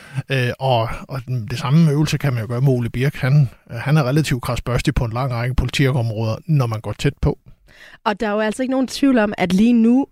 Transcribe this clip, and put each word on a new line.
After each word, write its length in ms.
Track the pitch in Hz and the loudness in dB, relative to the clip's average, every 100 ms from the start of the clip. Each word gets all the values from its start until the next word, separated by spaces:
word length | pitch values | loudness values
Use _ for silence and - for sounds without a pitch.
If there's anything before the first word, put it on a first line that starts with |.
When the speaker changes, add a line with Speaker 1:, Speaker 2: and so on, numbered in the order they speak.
| - 135 - | -12 -10 -4
Speaker 1:
Øh, 180 | 135 123 - | -2 -2 -2
og, 300 | 135 120 110 - - | 0 0 0 -6 -10
og 140 | 131 120 | -10 -6
den, 200 | 127 104 | -6 -6
det 120 | 120 | -6
samme 320 | 123 156 160 | 2 4 4
øvelse 260 | 143 151 151 | 2 0 0
kan 160 | 139 | -2
man 80 | 123 | -2
jo 40 | 107 | -4
gøre 120 | 120 | 0
med 80 | 139 | 2
Ole 200 | 123 117 | 2 -2
Birk. 260 | 120 139 - | -2 -2 -2
Han, 340 | 131 147 127 - - | 2 4 2 -2 -14
han 260 | 117 127 156 | -8 0 0
er 60 | |
relativt 380 | 123 147 147 123 | 2 0 0 -2
kradsbørstig 520 | - 120 - 120 - - | -4 -6 -2 -2 0 -2
på 100 | 120 | -2
en 80 | |
lang 180 | 117 135 | -2 -4
række 240 | 117 120 123 | -4 -2 -2
politikområder, 800 | 123 - 135 131 117 107 113 110 - | -2 0 2 2 -2 -2 -4 -4 0
når 200 | 147 120 | 0 0
man 140 | 107 | -2
går 100 | 104 | -6
tæt 200 | 104 147 - | -4 -2 0
på. 180 | 147 - - - _ - - - 320 | -2 -2 -8 -20 _ -20 -20 -8 -6
Speaker 2:
Og 140 | 196 | -4
der 80 | 214 | -2
er 40 | |
jo 80 | 208 | -2
altså 240 | 214 208 | -2 -2
ikke 80 | 262 | -2
nogen 160 | 262 254 | -2 -2
tvivl 300 | - 277 254 | 0 2 4
om, 160 | 208 202 | 2 0
at 160 | 180 | 0
lige 200 | 185 226 | 4 4
nu, 340 | 240 226 247 277 | 6 6 4 2